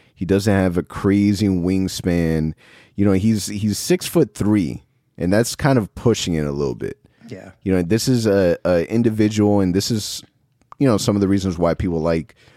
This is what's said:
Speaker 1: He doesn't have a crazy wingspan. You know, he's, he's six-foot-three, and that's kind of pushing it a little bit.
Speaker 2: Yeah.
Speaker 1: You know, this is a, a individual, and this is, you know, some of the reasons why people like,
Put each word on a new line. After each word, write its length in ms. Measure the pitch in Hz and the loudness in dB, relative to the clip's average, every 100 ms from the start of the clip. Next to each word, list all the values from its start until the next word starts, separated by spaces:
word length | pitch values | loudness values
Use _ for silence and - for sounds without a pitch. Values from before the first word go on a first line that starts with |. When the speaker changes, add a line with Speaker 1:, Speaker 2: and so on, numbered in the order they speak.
| _ | _
Speaker 1:
He 100 | - | -8
doesn't 280 | 87 98 104 | 0 0 2
have 240 | 98 92 87 | 2 2 0
a 60 | |
crazy 680 | 80 - 101 101 101 101 104 | -6 -2 0 2 2 2 0
wingspan. 1040 | 92 87 95 95 - 92 87 82 80 78 78 _ - _ - | 0 0 0 -2 -4 -2 0 0 0 -2 -6 _ -20 _ -2
You 80 | |
know, 80 | 101 | 2
he's, 340 | 95 110 110 95 | 2 2 0 -4
he's 320 | 104 107 98 | -4 -4 -2
six-foot-three, 1040 | - 180 - 175 151 - 101 107 78 58 - _ _ - | -2 -2 0 0 0 0 0 2 0 -6 -16 _ _ -6
and 160 | 87 | 0
that's 220 | 101 120 - | 0 0 -2
kind 220 | 143 135 | 0 0
of 160 | 95 | -2
pushing 400 | - 123 107 - | -2 0 0 -2
it 120 | 80 73 | -2 -2
a 60 | |
little 220 | 71 69 | -4 -4
bit. 240 | 58 - - _ _ 233 | -6 -10 -12 _ _ -20
Speaker 2:
Yeah. 240 | 95 95 - | -20 -20 -8
Speaker 1:
You 120 | 101 | -2
know, 80 | 92 | 0
this 260 | 85 110 127 | 0 0 2
is 180 | 127 110 | 2 2
a, 320 | 98 92 85 | 4 2 2
a 260 | - 87 82 | 0 0 0
individual, 680 | 113 120 107 107 107 104 101 | 0 0 2 0 2 2 2
and 140 | 95 | 2
this 160 | 90 - | 0 -2
is, 320 | 113 - - - _ _ _ _ - | -4 -6 -10 -14 _ _ _ _ -2
you 80 | 139 | 0
know, 100 | 101 | 2
some 200 | - 101 | 0 0
of 40 | |
the 80 | 98 | 2
reasons 300 | 98 95 85 | 2 0 0
why 160 | 85 | 0
people 260 | 82 95 82 | 0 -2 -2
like, 340 | 80 85 78 _ _ | 0 -2 -4 _ _